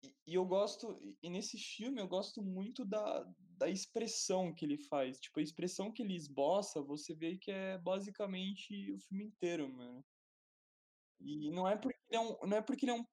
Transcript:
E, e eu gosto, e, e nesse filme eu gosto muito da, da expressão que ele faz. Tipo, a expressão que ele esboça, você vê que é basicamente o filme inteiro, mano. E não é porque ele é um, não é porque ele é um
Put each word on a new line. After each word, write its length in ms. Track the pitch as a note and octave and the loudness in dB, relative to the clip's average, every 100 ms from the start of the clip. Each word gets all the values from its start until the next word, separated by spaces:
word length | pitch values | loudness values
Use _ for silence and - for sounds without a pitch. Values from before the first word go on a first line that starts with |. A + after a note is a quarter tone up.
| C#3 | -20
E, 100 | - - | -20 0
e 80 | F3 | 2
eu 100 | F#3 | 6
gosto, 540 | F#3+ G#3 - A3+ - | 6 4 2 -6 -6
e, 160 | G2+ - | -10 -10
e 60 | E3 | -4
nesse 280 | F3+ G3+ G#3+ | -4 -4 -6
filme 420 | - - A3+ C4+ | -8 -4 -2 -2
eu 60 | F#3+ | 0
gosto 340 | F#3 G3 - | 0 0 -4
muito 420 | G3 F#3 G3+ C4 A3+ | -4 -2 -4 -4 -2
da, 380 | G#3+ G#3 - F3+ F#3 - - | 0 2 0 -2 -12 -20 0
da 120 | D3+ | 2
expressão 840 | F#3+ - A#3 G#3+ - - F#3 F3+ | 2 -2 -2 -2 0 2 2 2
que 120 | D#3 D3+ | 0 0
ele 120 | C#3+ | 0
faz. 420 | - D3 C3 C3+ | 0 2 2 -2
Tipo, 200 | - - | -6 0
a 40 | |
expressão 480 | D3 - F3+ - F#3+ | 0 0 -2 0 -4
que 120 | A3 | -2
ele 120 | A3 F3+ | -2 -2
esboça, 680 | D3 C3+ C#3 F#3+ G3+ D#3+ | -4 2 6 6 4 -2
você 340 | C#3+ D3 - D#3+ | -2 -4 -6 -4
vê 220 | E3 F#3 | -4 -4
que 140 | - | -4
é 260 | F#3+ F#3+ F#3+ | -2 -2 -2
basicamente 1120 | F3 F#3+ G3+ G3+ G3+ F#3 F#3+ G3+ - G3+ G3 | 0 0 0 -4 -2 -2 -2 -4 -6 -8 -4
o 60 | G3 | -6
filme 260 | - G3 G#3+ | -4 -6 -6
inteiro, 420 | - F3 E3+ C#3 | -2 0 2 -2
mano. 360 | B2+ B2 B2 - _ _ _ _ _ _ _ _ _ _ _ | -4 -10 -12 -16 _ _ _ _ _ _ _ _ _ _ _
E 300 | C3+ D3+ D3+ | -4 -2 0
não 160 | E3+ F#3 | 2 4
é 100 | G#3 | 4
porque 220 | B3+ - _ | 2 -2 _
ele 80 | A3+ | 0
é 20 | |
um, 180 | A3+ - F#3+ | 2 0 2
não 100 | G#3 | 2
é 40 | |
porque 240 | G#3+ B3 B3 | 4 0 2
ele 60 | |
é 40 | A#3+ | 2
um 100 | A#3+ | 0